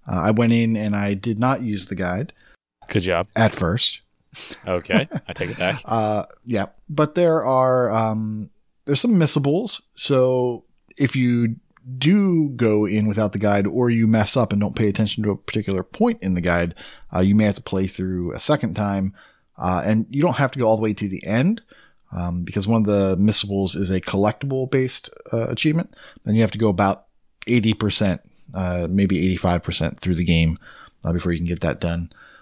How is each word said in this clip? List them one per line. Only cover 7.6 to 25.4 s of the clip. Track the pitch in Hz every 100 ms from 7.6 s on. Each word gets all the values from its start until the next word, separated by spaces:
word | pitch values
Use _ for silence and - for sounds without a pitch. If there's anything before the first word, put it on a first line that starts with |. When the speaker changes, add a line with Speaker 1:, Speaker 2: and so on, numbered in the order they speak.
| 127 127 120
Speaker 1:
um, | 110 110 110 107 107 104 _ _ _
there's | - 143
some | 240 202
missables. | 156 151 139 165 233 - _
So | - - 135 127 127 123 117 - _ _ -
if | 139 135
you | 123 120 117 113 _ _ 127 127
do | 143 208 196 170 151
go | 120 113 107
in | 104 107 107
without | 104 107
the | 101
guide | 101 101 98
or | 120 123
you | 117 113
mess | 110 101 135
up | 113
and | 101
don't | 104 -
pay | 107
attention | 98 107 -
to | 104
a | 98
particular | - 110 107 -
point | - - 233 226
in | 95
the | 90
guide, | 87 87 85 - - - -
uh, | 92
you | 95
may | 104
have | 107
to | 98
play | - 95 95
through | - 92 92 87
a | -
second | - 151 110
time. | 85 104 98 95 - - _ _ -
Uh, | 90 90
and | 90 110 110
you | 139
don't | 170 120
have | 135
to | 135
go | 113
all | 110
the |
way | 110
to | 104 101
the | 95
end, | - 110 156 233 - - - _ -
um, | 92 87 87
because | 87 101 98
one | 113
of | 104
the | 104 95 92
missables | 104 - 101 98 95
is | - 185
a | 95
collectible | - 98 - - 139 135 131
based, | 135 131 - - - -
uh, | 117